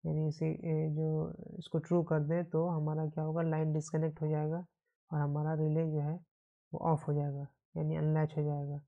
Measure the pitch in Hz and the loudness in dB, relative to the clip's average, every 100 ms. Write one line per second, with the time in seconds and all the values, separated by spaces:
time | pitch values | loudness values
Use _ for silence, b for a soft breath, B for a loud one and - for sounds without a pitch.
0 | 165 156 156 147 160 - 175 156 156 151 | -2 0 0 0 -2 -2 -2 0 0 0
1 | 156 156 160 - - - - 165 156 175 | 0 0 -2 -6 -12 -14 -4 -4 2 2
2 | 165 156 147 170 170 160 175 160 151 156 | 4 2 2 0 0 0 2 0 0 0
3 | 156 156 156 160 165 156 160 156 151 156 | -2 -2 -2 0 2 2 2 0 0 0
4 | 160 156 151 156 151 170 175 _ _ _ | 0 0 0 0 0 -2 -6 _ _ _
5 | _ 156 143 147 151 156 156 156 160 156 | _ 0 2 0 0 2 2 2 2 0
6 | 147 170 - _ _ _ _ - - 151 | -2 -4 -8 _ _ _ _ -4 0 2
7 | - 147 143 139 143 _ _ 160 156 156 | 2 0 0 -4 -8 _ _ -4 -2 2
8 | 156 156 156 156 147 143 143 143 | 2 2 2 0 -2 -2 -4 -6